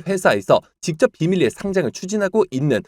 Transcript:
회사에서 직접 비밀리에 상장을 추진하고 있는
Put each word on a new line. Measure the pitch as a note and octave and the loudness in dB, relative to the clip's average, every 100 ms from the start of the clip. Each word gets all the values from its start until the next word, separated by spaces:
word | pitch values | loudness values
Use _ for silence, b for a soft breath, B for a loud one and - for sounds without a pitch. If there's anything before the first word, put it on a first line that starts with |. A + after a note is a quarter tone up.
| F3 | -2
회사에서 | G3 - G#2 F#2+ A2+ b _ | 0 2 0 2 2 b _
직접 | - D#3 - | -8 0 0
비밀리에 | - D#3+ F#3 B2+ | 0 -2 2 0
상장을 | - G3+ F#3+ B2+ | -2 -4 -2 -2
추진하고 | - F#3 G#3+ F#3+ - - | -6 -6 -4 0 0 0
있는 | C3 D3 G#2+ | 0 0 0